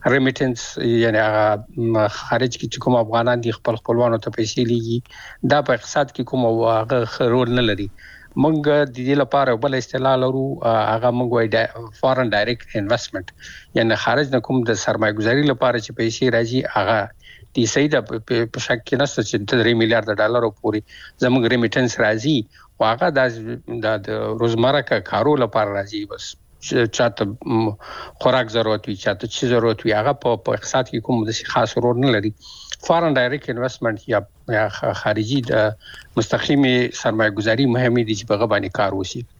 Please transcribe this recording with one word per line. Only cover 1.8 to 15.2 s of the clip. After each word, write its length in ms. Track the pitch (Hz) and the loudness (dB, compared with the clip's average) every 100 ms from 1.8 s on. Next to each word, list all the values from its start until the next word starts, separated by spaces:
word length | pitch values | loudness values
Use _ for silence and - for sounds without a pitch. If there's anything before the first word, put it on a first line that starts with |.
| 113 110 104 | 0 2 0
خارج 500 | - - 117 127 - | -2 -4 0 0 -2
کې 100 | 113 | -8
چې 100 | - | -4
کوم 180 | 135 123 | 2 2
افغانان 460 | 110 117 117 120 | 2 2 2 0
دي 100 | 117 | -2
خپل 240 | 110 - 107 | -2 -2 -4
خپلوانو 420 | - 117 120 113 | 0 2 2 0
ته 140 | 107 | -2
پیسې 280 | 107 110 - | -4 -4 0
لیږي، 400 | 117 120 113 117 - - - - | 0 0 0 -4 -4 -20 -20 -4
دا 180 | 123 143 | 2 2
په 120 | 139 | 2
اقتصاد 380 | 120 - 151 139 | -2 0 -2 -2
کې 120 | - | -4
کوم 220 | 127 131 117 | -4 0 2
هغه 600 | 113 113 113 113 127 110 | 2 2 2 0 -2 -2
ښه 200 | - 127 | -2 0
رول 260 | 120 120 | 2 2
نه 100 | 123 | 2
لري. 280 | 117 101 104 - - - - - | 0 -2 -6 -10 -20 -20 -10 0
موږ 180 | 147 156 147 | 2 2 4
د 280 | 147 143 120 | 4 2 -2
دې 200 | 127 143 | 0 2
لپاره 340 | 131 143 135 | 4 2 2
یو 80 | 113 | 2
بل 160 | 143 | 0
اصطلاح 420 | 131 - 135 131 131 | -2 -4 -2 2 2
لرو، 440 | 131 131 135 - | 2 0 -4 -2
آ، 320 | 117 113 107 110 | 0 2 2 2
هغه 160 | 123 | 0
موږ 180 | 120 123 | 0 0
وایي 160 | 120 110 | 0 2
ډا-، 240 | 113 117 117 113 - | 0 -2 -6 -16 -2
فارن 300 | 135 131 123 | 0 2 2
ډایرکټ 380 | 104 107 120 - 110 | 0 0 -4 -6 -6
انویسټمنټ، 520 | 101 120 - 95 95 _ - - - 127 | -2 -2 -2 -10 -12 _ -20 -20 -4 0
یعنی 200 | 113 107 | 2 2
خارج 400 | - 127 139 131 | 0 0 0 -2
نه 40 | |
کوم 240 | - 131 | 0 0
د 100 | 117 | 0
سرمایه 400 | 104 - 107 107 | 0 0 0 0
ګذاري 300 | 107 | 0